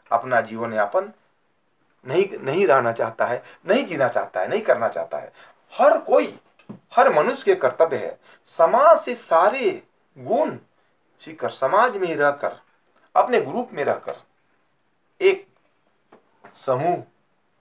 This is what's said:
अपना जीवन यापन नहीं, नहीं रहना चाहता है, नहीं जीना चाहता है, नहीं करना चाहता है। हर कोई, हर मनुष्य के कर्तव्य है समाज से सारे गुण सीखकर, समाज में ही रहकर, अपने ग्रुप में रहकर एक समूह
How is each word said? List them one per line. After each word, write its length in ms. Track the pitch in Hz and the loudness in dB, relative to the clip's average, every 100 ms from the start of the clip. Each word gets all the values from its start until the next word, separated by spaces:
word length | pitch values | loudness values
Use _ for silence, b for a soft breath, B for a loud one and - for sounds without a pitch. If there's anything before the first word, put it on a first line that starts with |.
| - | -4
अपना 300 | - 127 120 | -4 0 -2
जीवन 320 | 110 113 113 | -2 -8 -6
यापन 400 | 107 101 185 208 - _ _ _ _ _ _ _ _ 127 | -2 -2 -2 -4 -14 _ _ _ _ _ _ _ _ -4
नहीं, 300 | 165 196 - | -2 -2 -4
नहीं 280 | 131 170 185 | -4 0 2
रहना 240 | 135 117 | 2 2
चाहता 340 | 117 113 110 110 | -2 -4 -2 -4
है, 180 | 123 B B 165 | -4 B B -2
नहीं 200 | 240 226 | -2 -2
जीना 220 | 147 - | -2 -2
चाहता 340 | 104 98 92 | -2 -4 -6
है, 60 | 90 | -4
नहीं 140 | 196 | -4
करना 260 | 214 113 110 | 0 0 0
चाहता 300 | 85 82 73 | -4 -8 -10
है। 160 | - b b b _ | -12 b b b _
हर 240 | - 277 320 | 2 2 2
कोई, 420 | - 277 - - _ - - - _ | 0 -2 -2 -10 _ -20 -18 -18 _
हर 200 | - 262 | 2 4
मनुष्य 300 | 156 196 269 202 | 4 0 -2 0
के 100 | 180 | 2
कर्तव्य 420 | 131 - 160 123 | 0 2 0 0
है 220 | 85 - b b _ | -6 -12 b b _
समाज 540 | - 165 226 302 311 | 2 4 6 6 6
से 140 | - 240 | 2 -8
सारे 680 | - 165 196 269 214 - _ _ _ 139 | 0 2 2 2 -2 -4 _ _ _ -14
गुण 400 | 123 240 311 123 _ _ _ _ _ _ 156 | -4 -2 -2 -6 _ _ _ _ _ _ -20
सीखकर, 240 | 160 117 | -10 -10
समाज 480 | - 135 196 247 202 | -4 0 2 0 0
में 100 | 175 | -4
ही 80 | 147 | 0
रहकर, 420 | 147 143 95 - _ _ _ _ _ - | 0 0 -6 -8 _ _ _ _ _ 0
अपने 260 | 247 233 | 2 2
ग्रुप 280 | 131 202 226 | 0 -6 -8
में 100 | 160 | -4
रहकर 320 | 123 101 - - _ _ _ _ _ _ _ _ _ - | -4 -4 -8 -16 _ _ _ _ _ _ _ _ _ 0
एक 260 | 190 190 - _ _ _ _ _ _ _ _ _ - - - | 2 2 -6 _ _ _ _ _ _ _ _ _ -20 -10 -4
समूह 380 | 127 170 175 - _ _ _ _ _ | -2 0 -2 -8 _ _ _ _ _